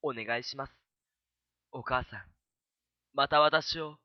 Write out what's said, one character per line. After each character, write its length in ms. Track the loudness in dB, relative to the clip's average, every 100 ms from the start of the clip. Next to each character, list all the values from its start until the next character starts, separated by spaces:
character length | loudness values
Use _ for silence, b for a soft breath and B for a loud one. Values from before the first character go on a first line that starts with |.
お 140 | -6
願 240 | -6 -4 -4
い 20 |
し 140 | -4 -10
ま 100 | -12
す。 60 | _ _ _ _ _ _ _ _ _ _
お 100 | -12
母 220 | -4 -4
さ 140 | -4 -14
ん、 60 | -18 _ _ _ _ _ _ _ _
ま 160 | -2 4
た 120 | 6
私 400 | 6 4 0 -6
を 180 | -8 -12